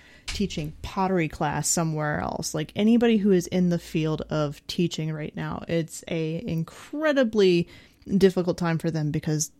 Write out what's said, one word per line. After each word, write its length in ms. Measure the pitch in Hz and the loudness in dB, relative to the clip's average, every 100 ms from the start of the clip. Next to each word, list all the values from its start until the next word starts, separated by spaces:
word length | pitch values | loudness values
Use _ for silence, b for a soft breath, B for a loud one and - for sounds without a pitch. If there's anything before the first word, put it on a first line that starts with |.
| B B B | B B B
teaching 480 | - 190 - 151 - | -4 -4 -4 -8 -10
pottery 460 | - - 190 185 156 | -8 -2 0 0 0
class 400 | - 151 151 - | -2 -2 0 0
somewhere 520 | - 160 156 151 151 | 0 0 -2 -2 -2
else. 340 | - - - 156 | -4 -4 -4 -6
Like, 160 | 170 - | -4 2
anybody 420 | 214 233 233 220 | 4 6 6 4
who 140 | 202 | 4
is 140 | 185 - | 4 2
in 220 | 180 180 | 2 2
the 80 | 170 | 0
field 440 | - 170 156 156 - | -2 -2 0 -2 -2
of 340 | 156 147 147 - | -2 -2 -4 -8
teaching 460 | - 170 - 156 | -2 0 0 -6
right 240 | 151 151 - | -6 -8 -8
now, 280 | 156 - - | -8 -8 -2
it's 360 | 170 160 - - | -2 -2 -10 -6
a 340 | 165 160 165 240 | -4 -4 -4 -4
incredibly 1200 | 165 165 - - 294 311 277 233 214 190 170 170 B B B - 196 | -4 -6 -10 -10 -2 2 2 2 4 6 4 0 B B B -2 4
difficult 400 | 190 185 175 170 | 4 4 0 0
time 200 | 170 160 | 0 0
for 120 | 170 | -2
them 200 | 160 147 | -2 -2
because 400 | 156 160 151 - | -2 -2 -2 -4